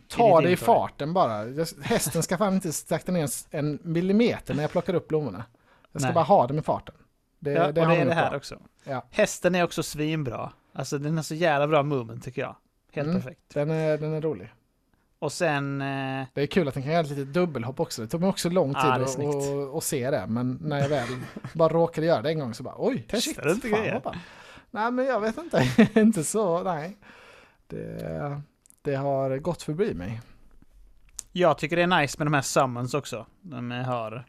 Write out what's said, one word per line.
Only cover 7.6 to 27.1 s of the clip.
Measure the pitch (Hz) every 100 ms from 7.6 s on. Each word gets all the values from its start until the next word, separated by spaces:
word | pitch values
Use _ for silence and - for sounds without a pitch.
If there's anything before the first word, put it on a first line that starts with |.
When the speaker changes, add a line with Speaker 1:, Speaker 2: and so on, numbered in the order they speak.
| 170
Speaker 1:
det | 160
Speaker 2:
och | 165
Speaker 1:
har |
Speaker 2:
det | 170
är |
Speaker 1:
de |
Speaker 2:
det |
Speaker 1:
gjort | 170
Speaker 2:
här | 165 135
Speaker 1:
bra. | 139
Speaker 2:
också. | - - - _
Speaker 1:
Ja. | - 131 -
Speaker 2:
Hästen | - 202 - 175
är | 180
också | 170 -
svinbra. | - 147 151 160 127 110 - - _
Alltså, | - 139 143
den | 147 160
har |
så | 147
jävla | 156 170 143 147
bra | 156
movement, | 143 139 113 117
tycker | - 135
jag. | - - _ _ _
Helt | 156 147
Speaker 1:
Mm. | 180
Speaker 2:
perfekt. | 123 - _
Speaker 1:
Den | 147 147
är, | 160 156 151
den | 151
är | 156
rolig. | 156 107 101 _ _ _ _ _ _ -
Speaker 2:
Och | 151
sen, | - 170 143 139 139
eh, | 139 135 131 135 131
Speaker 1:
Det | -
är | 143
kul | 196 147
att |
den | 139
kan | 135
göra | 170
ett | 147
litet | 143 135
dubbelhopp | 175 180 131 117 131
också. | 160 -
Det | 113
tog | 170
mig | 190
också | 196 170
lång | 185 139
tid | 139
Speaker 2:
Ja, | 131
det |
är | 127
Speaker 1:
att, | 131
Speaker 2:
snyggt. | 135 147
Speaker 1:
att, | 143 139 139 139 156
att |
se | - 147 123
det. | 143 95
Men | 113 127 131
när | 156 143
jag | 139
väl | 143 120 127 127
Speaker 2:
<laughs> | - -
Speaker 1:
bara | 160 160
råkade | 160 165 165 160
göra | 139
det | 143
en | 160
gång | 127
så | 107
bara, | 123 -
oj, | 185 247 117
Speaker 2:
Testar | 220 285
Speaker 1:
shit, | -
Speaker 2:
du | 139
inte | 208 233
Speaker 1:
fan | 208
Speaker 2:
grejer? | 196
Speaker 1:
vad | 240
bra. | - 175 170 - - - _
Nej, | 208 233
men | 247
jag | 269 233
vet | 220 262
inte. | 339 185 127 127 214
<laughs> | 220
Inte | 214 170
så, | 143 214 196 170
nej. | 190 156 165 208 -